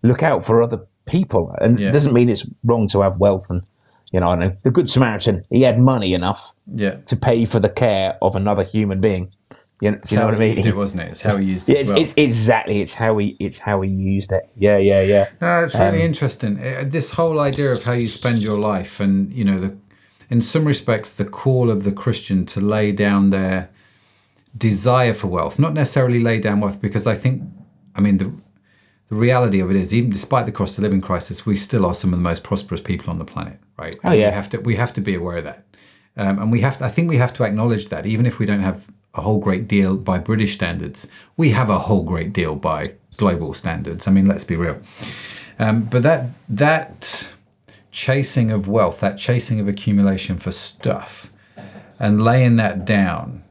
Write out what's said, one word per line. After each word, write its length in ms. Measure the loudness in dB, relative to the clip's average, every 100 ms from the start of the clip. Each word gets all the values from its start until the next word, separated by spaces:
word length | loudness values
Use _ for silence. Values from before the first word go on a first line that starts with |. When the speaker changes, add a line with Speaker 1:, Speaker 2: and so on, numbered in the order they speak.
Speaker 1:
look 200 | 2 2
out 220 | 2 0
for 180 | 2 2
other 180 | 2 -2 -10 _ -4
people." 480 | -2 0 0 -2 0
And 180 | 4 4
Speaker 2:
Yeah. 100 | 4
Speaker 1:
it 40 |
doesn't 200 | 2 4
mean 160 | 4 4
it's 180 | 2 -4 -6
wrong 240 | 0 2 2
to 120 | 4
have 180 | 2 4
wealth. 280 | 2 2 -2
And, 120 | -6 -8 _ _ _ -4
you 80 | 0
know, 80 | 2
I 80 | 2
know 160 | 0 0
the 80 | 0
Good 180 | 2 2
Samaritan, 520 | 2 2 0 -2 -2 0
he 120 | 2
had 160 | 4 6
money 340 | 4 4 0
enough 400 | 0 -2 -4 -8 _ -12
Speaker 2:
Yeah. 240 | -4 -4 -4 -6
Speaker 1:
to 100 | -2
pay 280 | 2 2 2
for 120 | 2
the 100 | 0
care 480 | 2 0 2 -2 0
of 140 | -2 0
another 260 | 0 0
human 360 | 0 0 -2 0
being. 280 | 0 0 -6 _ _ -20 _ _
You 100 | -2
know, 40 | -2
Speaker 2:
It's 120 | -2
Speaker 1:
do 40 |
you 40 | 0
know 60 | 2
Speaker 2:
how 60 |
Speaker 1:
what 80 | 2
I 40 |
Speaker 2:
he 40 | 0
Speaker 1:
mean? 60 | 2
Speaker 2:
used 100 | 0
it, 80 | 0
wasn't 260 | -4 -6
it? 80 | -10
It's 80 | -8
how 140 | -4 -2
he 100 | 0
used 220 | -2 2
Speaker 1:
Yeah, 80 | 2
Speaker 2:
it 20 |
as 40 | 2
Speaker 1:
it's, 40 |
Speaker 2:
well. 80 | 0
Speaker 1:
it's 120 | 0 2
exactly, 640 | 2 2 2 2 2 -2
it's 140 | -2
how 240 | -2 0 2
he, 180 | -2 -4
it's 180 | -8 -6
how 220 | -4 -2
he 100 | -2
used 400 | -2 -2 -2 -2
it. 160 | -4 -4 0
Yeah, 200 | 4 4
yeah, 220 | 4 4
yeah. 260 | 4 4 2 -2
Speaker 2:
No, 240 | 0 0
it's 100 | 0
really 260 | 2 2 2
Speaker 1:
Um, 40 | 0
Speaker 2:
interesting. 520 | 0 -4 -4 -6 -4
Uh, 240 | -6 -6 -4
this 240 | -4 -4
whole 300 | -2 0 0
idea 320 | -2 0 0
of 100 | 0
how 100 | 0
you 120 | -2 -2
spend 360 | -2 0 0
your 120 | 0 0
life 420 | 0 -2 -6 -4
and, 320 | 0 2 0
you 120 | -2
know, 140 | 0 0
the, 160 | -4 -8 _ _ _ _ _
in 100 | -2
some 220 | 0 0
respects, 480 | 0 0 0 -2 -4
the 120 | -8
call 460 | -8 -2 0 2 2
of 120 | 0
the 80 | -2
Christian 540 | -2 -4 -4 -2 -2 -2
to 140 | -2
lay 320 | -2 0 0
down 380 | 2 2 4 4
their 380 | 2 0 -2 -6 _ _ _ _ _ _ _ _ -2
desire 560 | 0 0 2 4 2
for 140 | 0 -4
wealth, 320 | -2 -4 0
not 160 | 0
necessarily 460 | 0 0 2 2 2
lay 160 | 2 0
down 220 | 0 0
wealth, 200 | -2 -4
because 260 | -4 -2 -2
I 80 | 0
think, 260 | -2 -2 -8 -16 -20 _ _ -2
I 40 |
mean, 180 | 2 2
the, 120 | 0 -8 _ _ _ _ _ _ _
the 80 | 0
reality 440 | 2 4 2 2
of 100 | 2
it 60 | 0
is, 160 | 2
even 180 | 0 0
despite 360 | -2 -2 -2 -2
the 60 |
cost 260 | -4 -6 -2
of 40 |
living 160 | 0 0
crisis, 440 | 0 -6 -6 -8
we 120 | -4 -4
still 280 | -2 0
are 100 | 0
some 180 | 0 -2
of 60 | 0
the 40 |
most 200 | 0 -2
prosperous 360 | -4 -6 -4 -10
people 300 | -6 -6 -6
on 80 | -8
the 60 |
planet, 340 | -8 -10 -12 -14 _ -16
right? 180 | -12 -6
Speaker 1:
Oh, 60 | 2
Speaker 2:
And 100 | 4
Speaker 1:
yeah. 80 | 4
Speaker 2:
we 60 |
have 140 | 0 -6
to, 80 | -6
we 160 | -2 0
have 160 | 0
to 60 | -2
be 140 | -4
aware 240 | -4 -4 -6
of 60 |
that. 200 | -8 -14 _ _ _ _ _ -4
Um, 220 | -2 0
and 140 | 0
we 80 | 2
have 180 | 0 -2
to, 60 |
I 40 | -4
think 220 | 0 2
we 60 | 2
have 180 | 2
to 100 | 0
acknowledge 440 | -2 0 0 0 -4
that, 180 | -6 -4
even 200 | 0 0
if 120 | 0
we 80 | -2
don't 140 | 0
have 200 | 0 -4 -12 -20 _ -6
a 40 |
whole 180 | 0 0
great 280 | 0 -2 0
deal 280 | 2 2 0
by 220 | 0 -2
British 360 | 0 0 0
standards, 540 | -2 -4 -4 -8 -12 -20 -20 -20 0
we 140 | 2
have 180 | 4 2
a 120 | 0
whole 220 | 2 0
great 280 | 0 -4 -4
deal 220 | -4 -4
by 300 | -2 -4 -4 -6 -12 _ -2
global 380 | 0 0 -4
standards. 520 | -8 -8 -6 -8 -6 2
I 60 |
mean, 140 | 4 4
let's 180 | 0
be 120 | -4 -4
real. 220 | -4 -6 -12 -18 -16 -14 -16 -18 -20 -4
Um, 240 | 0 0
but 200 | 0 2
that, 220 | 2 2 -2 -12 -10
that 800 | 0 2 2 -2 -14 -12 -12 -14 -20 _ _ _ -20 _
chasing 600 | -10 -2 0 0 0 0
of 160 | 0 0
wealth, 320 | 2 2 0
that 180 | -4 -2
chasing 400 | -2 -2 0 -2
of 60 | -2
accumulation 680 | -4 0 2 2 0 -4 -6
for 140 | -6
stuff, 800 | -8 -10 -6 -4 -4 -8 -20 -20 _ _ -20 -20 -20 -20 -4
and 220 | 2 4
laying 320 | 4 4 4 4
that 280 | 2 -2
down 580 | 0 2 2 -2 -8 -14 -20